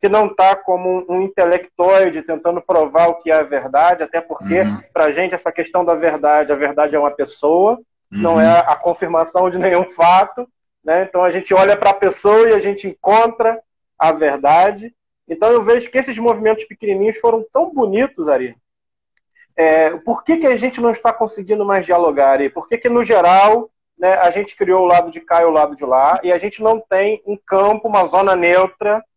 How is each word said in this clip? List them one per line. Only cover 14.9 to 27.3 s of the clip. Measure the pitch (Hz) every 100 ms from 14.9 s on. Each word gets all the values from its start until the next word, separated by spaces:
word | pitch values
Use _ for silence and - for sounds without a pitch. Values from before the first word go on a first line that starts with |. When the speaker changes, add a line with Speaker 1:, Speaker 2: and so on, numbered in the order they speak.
| _ _ _ _
Speaker 1:
Então | 165 214
eu | 240
vejo | 208 240 233
que | 254
esses | 262 226
movimentos | 233 220 220 220
pequenininhos | 220 - 208 190 208 220
foram | 233 226 220
tão | 269 349
bonitos, | 302 220 196 269 - 151
Ari. | 139 127 117 _ _ _ _ _ _ _ _ _ -
É, | 160 156 156 170
por | - 226
que | - 330
que | 302
a | 240
gente | 254 254
não | 233
está | 220 233
conseguindo | 226 220 214 190 214
mais | 202 196 180
dialogar, | 175 170 143 135
Ari? | 135 143
Por | 170 -
que | 233
que, | 240
no | 240
geral, | 220 214 175 185 202 226 220 _ _ _
né, | 180
a | 190 175
gente | 175 202 -
criou | 190 185
o | 180
lado | 175 170
de | 165
cá | - 170
e |
o | 170
lado | 156 147 143
de |
lá, | 139 127 139 185
e | 180
a | 175
gente | 202 -
não | 220 226
tem | 220 190 202 214
um | 202